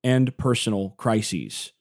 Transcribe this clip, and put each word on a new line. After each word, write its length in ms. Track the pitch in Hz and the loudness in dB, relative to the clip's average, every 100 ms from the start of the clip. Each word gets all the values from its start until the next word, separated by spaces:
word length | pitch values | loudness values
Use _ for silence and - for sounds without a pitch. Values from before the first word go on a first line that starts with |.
and 320 | 131 131 127 - | 4 4 2 0
personal 540 | 131 120 - 101 98 - | 0 0 0 -2 -4 -4
crises. 720 | 120 110 104 87 53 - - _ | 0 0 0 -6 -6 -12 -14 _